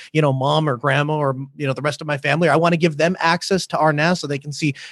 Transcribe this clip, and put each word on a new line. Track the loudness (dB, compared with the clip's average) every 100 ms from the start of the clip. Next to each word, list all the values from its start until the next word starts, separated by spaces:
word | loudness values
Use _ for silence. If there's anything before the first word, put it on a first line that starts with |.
| -4
you | 0
know, | 2
mom | 2 0 2 0
or | 0
grandma | 0 0 0 0
or, | -2 -4 -8 -8
you | -6
know, |
the | -4
rest | -4 -6
of | -6
my | -4
family. | -2 2 4
I | 4
want | 2
to | 2
give | 0 2
them | 0 2
access | 2 0 0 -4 -2
to | 0
our | 2
nas | 2 2 0
so | -2
they | -6
can | -8
see | -4 -4 -4 -10